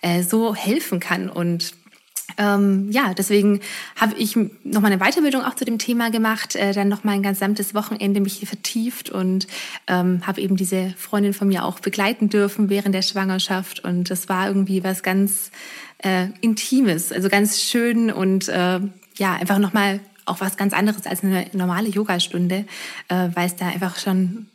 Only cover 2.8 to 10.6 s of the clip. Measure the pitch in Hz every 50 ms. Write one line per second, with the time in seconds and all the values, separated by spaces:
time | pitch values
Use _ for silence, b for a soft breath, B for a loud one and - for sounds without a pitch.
2.8 | 196 202 214 - 277 202 180 - 196 196 208 208 196 208 202 202 202 B B B
3.8 | B B B - 226 220 - - 226 208 - 233 208 - - - _ - - 196
4.8 | 202 214 196 185 190 220 - 370 302 285 262 262 - 269 269 - 262 240 233 214
5.8 | - - 247 240 233 226 220 226 220 220 220 214 - - - - 196 202 196 202
6.8 | 196 202 208 202 - 208 202 196 196 196 196 196 196 196 208 208 202 196 - 208
7.8 | 208 - 220 208 202 196 202 208 196 196 196 - 208 - - 208 - - - 226
8.8 | 226 247 247 - - - - 190 185 185 185 190 190 B B B B B B B
9.8 | B - 185 180 180 185 185 180 175 - 190 - 202 190 196 185